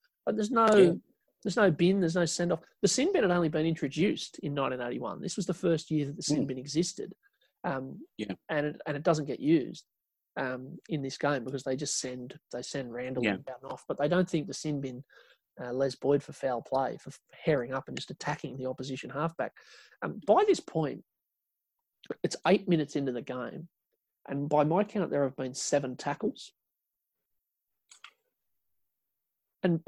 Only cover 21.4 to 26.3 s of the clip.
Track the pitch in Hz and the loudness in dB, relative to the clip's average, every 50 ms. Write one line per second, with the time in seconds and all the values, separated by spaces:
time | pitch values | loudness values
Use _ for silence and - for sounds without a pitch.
21.4 | _ _ _ _ _ _ _ _ _ _ _ _ - - - - - - - - | _ _ _ _ _ _ _ _ _ _ _ _ -12 -12 -8 -4 -4 -4 -4 0
22.4 | - 160 190 214 202 - 175 156 147 147 - 151 139 135 123 120 - - 127 127 | 2 4 4 4 4 2 2 2 2 0 -2 -4 -2 -2 -4 -6 -6 -8 -8 -8
23.4 | 123 113 - - 160 - _ _ _ _ _ _ _ _ _ _ - - 139 143 | -8 -8 -10 -12 -14 -16 _ _ _ _ _ _ _ _ _ _ -10 -8 -6 -4
24.4 | 143 143 147 151 147 151 165 190 208 208 - 214 170 - - 143 143 131 135 - | -2 2 4 4 6 6 4 2 2 0 0 -2 -2 0 2 0 0 0 0 -4
25.4 | 135 127 127 - - - 147 143 143 135 127 - - 147 143 - - - | -6 -6 -6 -6 -4 0 0 0 0 0 -6 -6 -4 -6 -4 -2 -4 -4